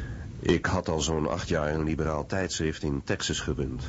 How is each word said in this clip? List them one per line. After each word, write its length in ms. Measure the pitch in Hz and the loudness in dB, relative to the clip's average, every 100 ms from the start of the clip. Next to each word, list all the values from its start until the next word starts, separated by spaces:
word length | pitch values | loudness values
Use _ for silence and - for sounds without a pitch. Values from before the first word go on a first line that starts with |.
| - - - - | -4 -6 -8 -2
Ik 260 | - 85 - | 4 4 4
had 220 | 95 90 | 0 2
al 120 | 80 | 2
zo'n 280 | 76 80 76 | 2 2 2
acht 200 | 87 - | 0 0
jaar 260 | 82 76 | 2 2
een 100 | 78 | 2
liberaal 420 | 78 76 78 76 71 | 0 0 0 0 -2
tijdschrift 560 | 98 90 - 80 78 | -2 -2 0 -2 0
in 200 | 78 69 | -2 -2
Texas 360 | - 101 - 73 | -2 -2 -2 -2
gerund, 420 | - 69 65 64 | -2 -2 -2 -4